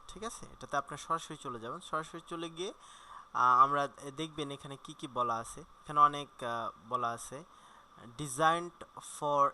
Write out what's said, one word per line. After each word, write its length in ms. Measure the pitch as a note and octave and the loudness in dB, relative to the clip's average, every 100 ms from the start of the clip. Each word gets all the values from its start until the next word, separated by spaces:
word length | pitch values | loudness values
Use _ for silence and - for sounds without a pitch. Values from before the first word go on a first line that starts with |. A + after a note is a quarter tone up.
| - | -18
ঠিক 160 | F3+ | -12
আছে? 220 | A3 - - | -10 -12 -16
এটাতে 320 | B2+ B2+ C#3 | -16 -4 -4
আপনারা 200 | - D3 | -4 -12
সরাসরি 400 | - E3 - D3+ | -4 -4 -4 -12
চলে 220 | C#3 A#2+ | -10 -10
যাবেন। 200 | A#2 E3 | -10 -12
সরাসরি 420 | - D#3+ D#3+ E3 - | -6 -6 -6 -14 -12
চলে 220 | E3+ E3+ | -8 -8
গিয়ে, 240 | E3 G3 - - - - - - | -6 -8 -10 -20 -20 -18 -18 -8
আহ, 300 | - B2 B2 | 2 6 8
আমরা 240 | C#3 C#3+ C#3 - C#3+ C#3 | 8 6 0 -4 -12 -6
দেখবেন 340 | D#3+ D3+ C#3 | -6 -6 -8
এখানে 260 | C#3 C#3+ C3+ | -8 -10 -14
কি 100 | - | -14
কি 140 | D3+ - | -12 -6
বলা 280 | B2 A#2+ A2+ | 0 0 0
আছে। 260 | A#2 - | -4 -12
এখানে 380 | E3+ - - D3 | -18 -18 0 8
অনেক, 440 | D3 C#3+ C#3+ - | 8 6 -8 -6
আহ, 280 | A#2+ A#2 A2 - A2 | -4 -2 -4 -8 -4
বলা 200 | B2 A#2+ | 0 0
আছে, 340 | A#2 - C3+ F3+ - - - - - A#2+ A#2 | -2 -8 -12 -14 -20 -20 -20 -20 -20 -18 -10
designed 680 | D3 B2 D#3+ E3+ F3 - - - | -8 2 4 4 -4 -14 -18 -16
for 540 | - - D3 C#3+ C#3 | -14 -4 2 4 4